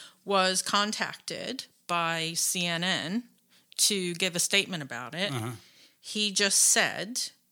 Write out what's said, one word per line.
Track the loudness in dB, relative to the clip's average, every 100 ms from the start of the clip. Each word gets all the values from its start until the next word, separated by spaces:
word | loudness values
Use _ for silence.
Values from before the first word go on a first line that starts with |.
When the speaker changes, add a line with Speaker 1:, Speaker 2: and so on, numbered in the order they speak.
| -20 -12
Speaker 1:
was | 0 4 4 2
contacted | 0 2 2 0 -4 -4 -10 -8 -6 -8 -10 _ -4
by | -2 0 -2 -2 -2
C | -2 0 0
N | 0
N | 0 0 -2 -4 -6 _ _ _ _ 0
to | 2 2 -2 -2
give | -2 0
a |
statement | 2 2 2 -4
about | -6 -8 -8 -4
it, | -4
Speaker 2:
Uh-huh. | -4 -6 -8 -14 -20 -20 _
Speaker 1:
he | -8 -2 0
just | 2 2 4
said, | 6 6 4 0 -6 -6 -6 -10 _